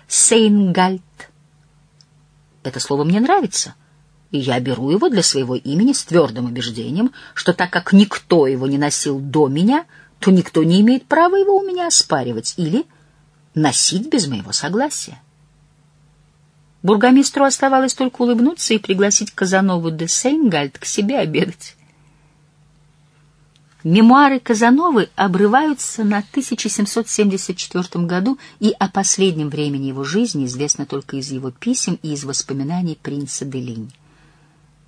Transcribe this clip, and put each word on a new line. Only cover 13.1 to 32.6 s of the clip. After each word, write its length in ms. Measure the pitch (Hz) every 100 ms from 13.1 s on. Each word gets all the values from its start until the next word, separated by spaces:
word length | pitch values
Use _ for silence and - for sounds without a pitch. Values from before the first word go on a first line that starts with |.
| _ _ _ _
носить 560 | - 151 120 - 180 277
без 160 | 294 151
моего 260 | 113 95
согласия. 680 | - 147 196 294 - - - _ _ _ _ _ _ _ _ _ _ _ _ _ _ _ _
Бургомистру 640 | 175 208 247 262 277 -
оставалось 500 | 277 262 269 262 262
только 280 | - 254 -
улыбнуться 520 | 240 233 254 339 -
и 40 | 220
пригласить 520 | - 190 202 - 208
Казанову 600 | - 190 190 196 180 165
де 180 | 160 165
Сейнгальд 680 | - 254 311 269 160 143 -
к 80 |
себе 340 | - - 208 269
обедать. 580 | 170 147 170 - - - _ _ _ _ _ _ _ _ _ _ _ _ _ _ _ _ _ _ _ _
Мемуары 560 | 160 180 226 262 285 269
Казановы 680 | - 220 233 269 349 247 170
обрываются 880 | - 196 180 208 247 311 269 - -
на 200 | 214 208 208
тысяча 360 | 285 262 233 214
семьсот 400 | - 208 233 220
семьдесят 480 | - 208 190 - 180
четвертом 520 | - 180 180 175 170
году, 300 | 180 202 262 - -
и 160 | 208 -
о 120 | 196
последнем 640 | - 190 - 190 156 151
времени 360 | 151 147 139 135
его 160 | 135
жизни 440 | 139 185 233 156 127
известно 380 | 123 143 -
только 320 | 139 139 - 139
из 140 | 135
его 220 | 135 131
писем 460 | 123 233 247 - 175
и 100 | 160
из 120 | 143
воспоминаний 720 | 139 139 - 135